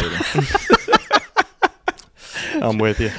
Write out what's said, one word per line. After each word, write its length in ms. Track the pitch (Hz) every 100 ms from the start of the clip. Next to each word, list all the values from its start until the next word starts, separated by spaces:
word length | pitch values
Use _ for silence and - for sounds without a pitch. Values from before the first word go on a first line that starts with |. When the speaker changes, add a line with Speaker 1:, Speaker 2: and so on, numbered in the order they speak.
Speaker 1:
hate 680 | - - 339 - - - - - - - - 415 - - - _ - - - - - _ - - - 311
'em. 60 |
<laughs> 0 |
Speaker 2:
I'm 160 | 117 110
with 200 | 110 104
you. 100 | 110